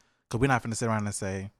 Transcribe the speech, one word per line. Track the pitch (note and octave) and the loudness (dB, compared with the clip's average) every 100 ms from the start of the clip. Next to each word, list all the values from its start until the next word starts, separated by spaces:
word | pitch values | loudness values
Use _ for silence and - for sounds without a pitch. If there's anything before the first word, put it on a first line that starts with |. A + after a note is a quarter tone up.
| _ _ - | _ _ -6
'Cause | A#2 | 0
we're | C#3 | 2
not | A#2+ | 2
finna | A#2 A2 | 0 -2
sit | A2+ | 2
around | A2 G#2 | 2 0
and | |
say | - G2 G2 G2 | -2 -4 -4 -6